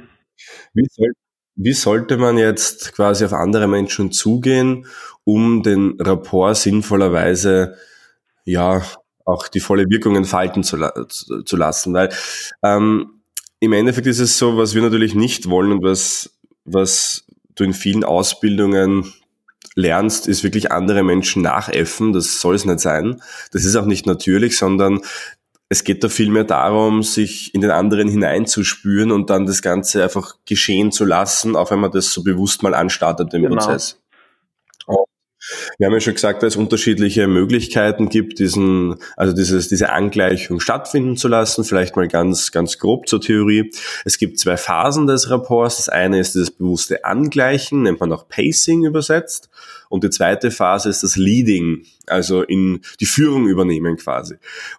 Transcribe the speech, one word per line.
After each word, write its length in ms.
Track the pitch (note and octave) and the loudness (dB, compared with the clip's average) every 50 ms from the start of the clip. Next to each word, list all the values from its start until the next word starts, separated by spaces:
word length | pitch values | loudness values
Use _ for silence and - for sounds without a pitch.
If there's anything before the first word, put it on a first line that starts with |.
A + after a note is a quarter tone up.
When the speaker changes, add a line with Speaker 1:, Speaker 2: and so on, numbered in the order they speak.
| - _ _ _ _ _ _ - - - - - - _ - | -16 _ _ _ _ _ _ -20 -20 -20 -20 -20 -20 _ -2
Speaker 1:
Wie 140 | A3 C4 - | 0 0 0
soll, 220 | - - A2 - - - _ _ _ _ _ _ _ | 0 -2 -2 -2 -2 -6 _ _ _ _ _ _ _
wie 180 | - F#2 A#2+ C#3 | -4 -2 -2 -2
sollte 440 | - - - G#2+ A#2 A2+ - C3+ | 0 2 2 2 2 0 0 0
man 200 | A#2 B2 A#2+ A#2+ | 2 2 2 4
jetzt 560 | A#2 A2 A2 G#2+ G#2+ - - - - - - - | 4 4 2 2 0 -4 -6 -6 -8 -12 -8 -2
quasi 320 | - G#2 G2+ G2+ G2+ G#2+ | 0 2 2 2 2 0
auf 80 | F#2+ F#2+ | 0 0
andere 340 | D2+ E2+ F#2+ G#2 A2 G#2+ | 0 0 0 2 2 2
Menschen 440 | G2 G2+ G2+ G2 G2 - - G2+ F#2 | 2 2 0 0 -2 -2 -4 -4 -2
zugehen, 720 | - - - G#2+ A#2 B2 B2 C3 C3 C3 B2+ C3 B2+ B2+ B2+ - - - - - - _ _ | -4 -2 0 0 0 2 2 2 2 2 2 0 -2 -4 -8 -14 -20 -20 -20 -20 -20 _ _
um 360 | G#2 G#2+ A2 A2+ A#2 A#2 A2 G#2 | 2 2 4 4 4 2 2 2
den 360 | A2 G2+ F#2+ G2 F#2+ - - | 2 2 2 2 0 0 0
Rapport 560 | E2+ F#2+ F#2 F2 F#2+ - - F#2 F#2 G2+ G#2+ | 0 0 0 0 -2 0 2 2 4 4 2
sinnvollerweise, 1200 | - - G2+ G2+ G#2+ G#2 - G#2+ G2 G2 F#2 F2 E2 F2 F2 F#2 F2 F#2+ G2 F#2+ F#2 F#2 F2+ - - - - - _ _ _ _ _ _ _ _ _ _ | 2 2 2 2 0 0 0 0 2 2 2 2 2 2 2 0 2 2 2 2 2 2 0 -4 -12 -20 -20 -20 _ _ _ _ _ _ _ _ _ _
ja, 360 | F#2 F2+ F2 F2 F2+ F#2+ F#2 F2+ - - - _ _ _ _ _ | -4 -2 0 2 2 2 0 -2 -6 -12 -18 _ _ _ _ _
auch 240 | F#2 F2+ - - - | -2 -2 -2 -4 -6
die 100 | - G2+ | -6 -4
volle 300 | - - G2+ G2 G2 F#2 | -2 0 2 2 2 2
Wirkung 260 | G#2+ A2 - A2 G2+ | 0 0 2 2 2
entfalten 480 | G2 F#2+ E2 F#2+ F2+ F#2 F2+ - G2 F2+ | 2 0 0 0 -2 -2 -2 -2 -4 -4
zu 140 | - - | -2 -4
la-, 300 | D2+ D#2 - - A#1+ A#1 - | -4 -4 -4 -4 -8 -10 -10
zu, 340 | - - - - A1+ G#1+ - | -12 -14 -12 -10 -12 -10 -6
zu 140 | - - | -4 -2
lassen? 360 | E2+ D#2 D2+ D#2+ - - F#2 F2 | 0 0 0 -2 -4 -4 -2 0
Weil, 160 | F2+ F#2+ F#2+ - - - - - - - - - - - | 0 0 0 -2 -6 -10 -10 -10 -12 -12 -14 -6 -2 0
ähm, 580 | G#2 G2+ G#2 G#2+ G#2+ G#2+ G#2 - - - _ _ _ _ - - - _ _ | 2 2 2 2 2 2 0 -2 -6 -12 _ _ _ _ -14 -14 -14 _ _
im 140 | A2+ A2+ G#2 | 0 2 2
Endeffekt 340 | G#2 A2+ B2+ A#2 B2 A#2+ | 4 2 2 0 0 0
ist 120 | C3 A#2+ A#2+ | 0 0 0
es 180 | B2 A#2 - | 0 0 2
so, 180 | - B2 A#2+ A#2 | 2 2 2 2
was 180 | A2 A2 G#2+ G#2 | 2 0 2 2
wir 80 | A2+ A#2 | 2 2
natürlich 320 | A#2 A2 A2+ A2+ G#2 F#2 | 2 2 2 2 2 2
nicht 340 | G#2 A2+ B2+ B2 - - F2+ | 0 0 0 -2 -4 -2 0
wollen 220 | F2+ F#2 F#2+ G2+ G#2 | 2 2 4 4 2
und 100 | F#2+ F2+ | 2 2
was, 540 | F#2 F#2+ F2+ - - - - - - _ _ _ _ _ _ _ | 2 0 0 -2 -4 -4 -6 -8 -12 _ _ _ _ _ _ _
was 640 | E2 F2 F#2+ F#2+ F#2 - - - - - - - _ _ _ _ _ _ | -2 0 0 0 0 0 -2 -2 -4 -6 -8 -12 _ _ _ _ _ _
du 80 | - G2+ | -2 0
in 100 | F#2+ F#2+ | 0 0
vielen 300 | - - G2+ G2 G#2+ G2 | -2 -2 -2 0 0 0
Ausbildungen 1080 | - D#2+ F2+ F#2+ - - - - G#2+ G2+ G2 G#2 G2 G2 F#2+ F#2+ F#2+ G2 G2 F#2+ - - _ _ _ _ _ _ _ _ _ - - - | 2 2 0 0 -2 -2 -2 0 0 2 2 2 2 2 2 2 2 0 0 -4 -6 -12 _ _ _ _ _ _ _ _ _ -20 -8 -4
lernst, 520 | F#2+ F#2 E2+ E2 F2+ G#2+ A2 A2 - - | 0 0 2 2 2 0 0 -2 -2 -2
ist 160 | - G2 - - | -2 -2 -2 -2
wirklich 280 | F#2+ F#2+ G#2+ F#2+ - | -2 -2 -2 -2 -2
andere 320 | - F2 F#2 F#2+ G#2 G2+ F#2+ | -2 0 0 0 2 2 2
Menschen 380 | F#2 F2+ F#2 F#2 - - G2+ | 2 2 2 0 0 -2 0
nachäffen. 720 | E2+ - B1+ F2+ G2+ - - D2+ E2+ - - - A2 A2 G2 | 0 0 0 -2 -4 -2 -2 -2 -2 -2 -2 -2 0 0 0
Das 260 | F2+ E2+ - - - | 0 -2 -2 -4 -2
soll 160 | - F2 F#2 | 0 0 0
es 100 | G#2 - | 0 0
nicht 140 | G2 F2 E2 | -2 -2 0
sein. 420 | - E2+ D2+ D#2 E2+ A2+ B2+ B2 - - - - - - | 0 0 0 0 -2 -4 -6 -8 -12 -18 -20 -20 -12 -8
Das 140 | - - F#2 | -4 -2 0
ist 100 | F#2+ G#2 | 0 0
auch 100 | A2+ G2+ | 0 0
nicht 200 | G#2+ G2 F#2 - | 0 -2 -2 0
natürlich, 520 | G2+ F2+ - - F#2+ F#2 G2+ A2+ A#2+ A#2+ | -2 -2 0 0 2 2 2 2 0 0
sondern 440 | - G2+ F#2+ G2 F#2+ G2 G2 G2+ G2 - - - - - - - _ _ _ _ _ _ _ | 0 0 0 2 2 2 2 0 0 -4 -8 -12 -14 -14 -16 -18 _ _ _ _ _ _ _
es 140 | - - - | -4 -2 0
geht 200 | - G3 - - | -2 0 0 0
da 60 | G#2+ | 0
vielmehr 360 | - - A2 G#2 G#2+ A2 G#2+ | 0 0 2 2 2 2 2
darum, 580 | G#2+ F2 C2+ C2 F#2+ G#2+ G#2+ A2 A2 G#2+ G#2+ G#2+ | 2 0 2 2 2 2 2 2 2 2 0 0
sich 500 | G#2+ - G#2+ G#2+ G2+ - - - - - | -2 -2 -2 -2 -2 -4 -10 -10 -6 -2
in 80 | G2 | 0
den 100 | G2 G#2 | 2 2
anderen 360 | D#2 E2+ F#2+ G#2 G#2+ G#2 G#2 | 2 2 2 2 2 2 2
hineinzuspüren 1040 | G#2 G#2 G#2 G2 D2+ C#2+ F#2+ A2+ A2+ - G#2+ G2 - - - - G2+ G2+ G2+ A2 A2+ | 2 0 0 0 0 0 0 -2 -2 -2 -2 -2 -4 -6 -4 -2 -2 0 2 2 2
und 180 | G#2+ G2+ F#2+ - | 0 0 0 0
dann 160 | G2 F#2+ G2 | 0 0 0
das 160 | F#2+ G2 - | 0 -2 -2
Ganze 420 | - F#2 F2 G2 F#2+ - - G#2 F2+ | -2 -2 -2 -2 -2 -2 0 0 0
einfach 320 | F#2 - G2 F#2 - - _ _ | 0 -2 -4 -8 -8 -14 _ _
geschehen 460 | - G#2 F#2+ - - G2 F#2+ G#2 G#2+ | -4 -2 -2 0 0 0 0 0 0
zu 120 | - - G#2+ | 0 0 0
lassen, 500 | F#2+ E2 F2+ G2 G2 - - - A2+ A2 | 2 2 2 0 0 -2 -2 -2 0 0
auch 160 | D#2 F2 - | 0 0 0
wenn 80 | G#2 G2+ | 0 0
man 120 | G2+ F#2 | 0 0
das 200 | F2+ F#2+ F#2 - - | 0 -2 -2 -2 -4
so 100 | F#2 E2+ | -2 0
bewusst 400 | G2 F#2 F2+ G2 G2 - - - | 0 0 0 0 -2 -2 -2 -2
mal 100 | G2 E2+ | 0 0
anstartet, 600 | C#2+ E2+ F#2 - - E2+ E2+ E2 E2+ F2 E2 - | 0 0 -2 -2 -2 -2 -2 0 -2 -4 -4 0
den 100 | E2+ E2+ | 0 0
Speaker 2:
Genau. 120 | - - | 0 0
Speaker 1:
Prozess. 440 | - G#2+ G#2 C#2 C#2 - - - _ _ _ _ _ _ _ _ _ _ _ _ _ _ _ _ - - | 0 0 0 -2 -2 -4 -8 -12 _ _ _ _ _ _ _ _ _ _ _ _ _ _ _ _ -18 -6
Und 220 | - G2 G2 G2 - _ _ _ _ _ _ - - - - - - - | -2 0 0 0 -2 _ _ _ _ _ _ -16 -14 -12 -12 -12 -12 -4
wir 100 | - G2+ | 0 2
haben 60 | G2 A2 | 2 2
ja 60 | A2 | 2
schon 160 | G#2+ A2+ F#2+ | 2 0 0
gesagt, 260 | - - G#2 G2+ - | 0 0 -2 0 0
dass 120 | A#2 A2+ G#2+ | 0 0 0
es 40 | |
unterschiedliche 720 | G2+ A2 - A2+ A2 - A#2 G#2 F#2 G2+ G2+ G2+ A2+ G2+ | 0 0 0 0 0 2 0 2 2 0 2 2 2 2
Möglichkeiten 840 | F#2+ F#2 F2+ F#2+ G#2 A#2+ A#2+ A2 - - A#2 G#2 G#2+ G#2+ - A2 G2 | 4 4 2 2 2 2 0 -2 -2 0 0 2 2 2 0 0 0
gibt, 300 | - A2 G2+ G#2+ - - | 0 0 0 -2 -2 -2
diesen, 560 | G2 F2+ F#2+ G2+ G2 F#2+ F#2+ F#2 F2+ F2 E2+ - - - - | -2 0 0 0 2 2 2 2 0 -2 -4 -8 -12 -14 -4
also 180 | - F#2 F#2+ F2 | -2 0 0 2
dieses, 340 | F#2+ F#2+ E2+ F#2+ F#2 F2 | 0 0 0 0 0 0
diese 240 | - G2 F2 - - | 0 0 0 0 0
Angleichung 680 | A#1 E2 G2 G#2 - G#2 F#2+ F#2 F#2 F2+ - - F2 E2+ | 0 -2 -2 0 0 0 0 2 0 -2 -4 -6 -6 -4
stattfinden 560 | - - A#2 C#3 - - - C#3+ B2+ C3 B2 | -2 -2 -2 -4 -4 -2 -2 0 0 0 -2
zu 120 | B2 - | -2 0
lassen. 360 | B2 A#2 A2+ A2+ A2 - - A2 | 2 2 2 2 0 -2 -4 -2
Vielleicht 320 | - G2+ F#2 F#2 F2+ - | 0 0 0 0 0 0
mal 120 | G2 F2+ | 0 0
ganz, 440 | E2 - E2+ F2 F#2 F2 E2 - - | 2 2 2 2 2 0 -2 -4 -2
ganz 280 | - E2+ F2 E2+ - - | -2 -2 -2 -2 -4 -2
grob 280 | - G2 A#2+ C3 - | 0 0 0 0 0
zur 140 | - A2+ G2+ | -2 -2 0
Theorie. 500 | - - A2 G#2+ G#2 G#2 G#2 G#2+ G#2+ A2 - - - - - - - | 0 2 2 2 4 4 2 2 0 -2 -6 -12 -12 -12 -12 -8 -6
Es 140 | G2+ - | -4 -2
gibt 220 | - G#2+ F2 - - | -2 -2 -2 -2 -2
zwei 180 | - F2+ F2 | -2 0 -2
Phasen 480 | F2 - - F2 E2+ A2+ C#3 C#3+ D#3 D3+ | -2 -2 -2 0 0 0 0 2 2 2
des 240 | C#3 C3+ B2+ B2+ A#2+ | 2 2 2 2 0
Rapports. 480 | B2+ B2 B2 - A#2+ A#2 A#2 A#2+ A#2 | 0 -2 0 0 2 2 2 0 0
Das 120 | - - - | -4 -4 -2
eine 300 | - F2 F2+ F#2+ G2 F#2+ | 0 0 2 2 2 2
ist 140 | F#2 - - | 0 0 0
dieses 180 | F#2 F2 E2+ | -2 -2 -2
bewusste 540 | - - F2+ F2+ F2 E2 - - F#2 - - | -4 -4 -2 -2 -2 -2 -2 -4 -4 -4 -4
Angleichen, 800 | F#2 F#2+ A#2+ D3 D3 D3 C#3+ B2+ C3 C#3 C#3 - - C#3+ C#3 B2 | -2 -2 0 -2 0 0 0 2 2 0 0 -2 -2 -2 0 2
nennt 160 | G2 E2+ - | 0 0 0
man 120 | F2+ E2+ | -2 -2
auch 160 | D#2+ D2+ - | -4 -4 -8
Pacing 580 | _ - - G#2 D#3 D#3+ - - - E3 E3+ E3 | _ -4 -2 0 0 0 0 0 2 2 2 2
übersetzt. 640 | D#3 D3+ D#3 C#3+ - D#3 E3+ E3 - - - - _ _ - - - - - - _ | 0 0 -2 0 0 0 -2 -2 -4 -10 -14 -14 _ _ -20 -20 -20 -20 -20 -10 _
Und 140 | - F#2+ G#2 | -2 -2 0
die 60 | F#2+ | -2
zweite 420 | - - F#2 E2+ G2+ G2 - A#2+ | 0 0 2 0 2 2 0 -2
Phase 380 | - - G2+ F2+ F#2+ G2+ G2 G#2+ | 0 0 0 2 2 0 0 -2
ist 140 | F#2+ - - | -2 -2 -2
das 120 | F#2+ - | -2 0
Leading, 720 | F#2+ F#2 G2 A2 B2 B2 A2 G2 F2+ E2+ E2 D#2+ D#2 - _ _ _ _ | 2 2 4 4 4 4 2 2 2 0 0 -2 -4 -6 _ _ _ _
also 340 | - F2+ F#2 E2+ E2+ F#2 F#2 | -2 -2 -2 0 0 0 0
in 400 | F2+ - F#2 F#2+ F#2+ F#2 F2+ F#2 - - - - | 0 0 0 0 2 0 0 -2 -8 -14 -8 -6
die 60 | G#2 | -4
Führung 420 | - - C#3 D3+ D3+ C#3 C3+ A#2+ | -2 2 2 2 2 2 2 2
übernehmen 480 | G2+ F#2+ F#2 F#2 F2+ E2 D#2 E2 E2+ E2+ | 2 2 2 2 2 0 0 -2 -2 -4
quasi. 400 | D#2+ - - C2 B1+ - - - - - - - - - - - | -4 -4 -6 -6 -6 -6 -10 -14 -18 -18 -18 -18 -16 -16 -16 -6